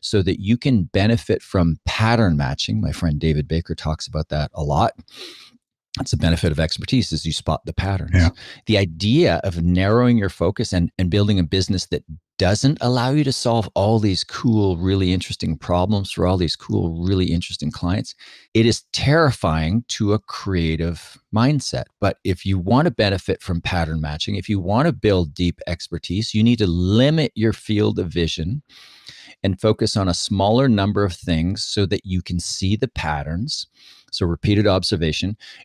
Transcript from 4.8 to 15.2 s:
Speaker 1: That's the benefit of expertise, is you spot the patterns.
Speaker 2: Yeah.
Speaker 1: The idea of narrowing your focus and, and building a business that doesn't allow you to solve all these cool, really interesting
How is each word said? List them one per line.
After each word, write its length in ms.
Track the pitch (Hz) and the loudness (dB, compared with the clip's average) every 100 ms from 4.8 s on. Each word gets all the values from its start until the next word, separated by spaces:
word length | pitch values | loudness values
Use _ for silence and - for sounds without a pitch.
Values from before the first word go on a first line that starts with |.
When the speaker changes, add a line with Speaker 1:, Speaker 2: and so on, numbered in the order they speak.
| 117 - - - 349 - - _ _ _ _ - | 0 -2 -18 -20 -20 -20 -20 _ _ _ _ -10
Speaker 1:
That's 140 | 127 | -4
the 60 | - | -2
benefit 340 | 82 82 87 | 0 2 0
of 80 | 73 | 0
expertise, 520 | 80 - - 131 - | -2 -4 -2 0 0
is 140 | 78 82 | -4 -4
you 80 | |
spot 320 | 76 - 76 - | -6 -4 -4 -4
the 80 | |
patterns. 380 | - 95 95 73 | -4 -2 -2 0
Speaker 2:
Yeah. 160 | 87 85 - - - - | 2 2 0 -16 -12 0
Speaker 1:
The 100 | 104 | 2
idea 640 | 95 80 104 135 160 82 | 0 -2 0 4 4 2
of 200 | 98 85 | -2 -2
narrowing 560 | 85 90 95 113 123 117 | 2 2 4 4 4 4
your 100 | 98 | 0
focus 420 | - 85 - 117 | 0 -2 -2 -2
and, 200 | 90 85 - | 0 0 0
and 100 | 92 | 0
building 300 | 101 104 101 | 2 2 2
a 40 | |
business 440 | 80 95 92 98 - | 2 0 0 -2 -2
that 160 | 71 - 78 _ - | -6 -6 -20 _ -2
doesn't 400 | 92 104 135 151 | 0 2 2 2
allow 280 | 120 123 127 | 0 0 0
you 140 | 147 | 0
to 100 | 139 | 0
solve 340 | 131 123 117 101 | -2 0 0 0
all 240 | - 101 113 | 0 2 4
these 260 | 104 92 | 2 0
cool, 540 | - - 123 110 101 85 | -4 -2 0 2 2 0
really 340 | 92 98 92 | 0 2 2
interesting 460 | 90 | 0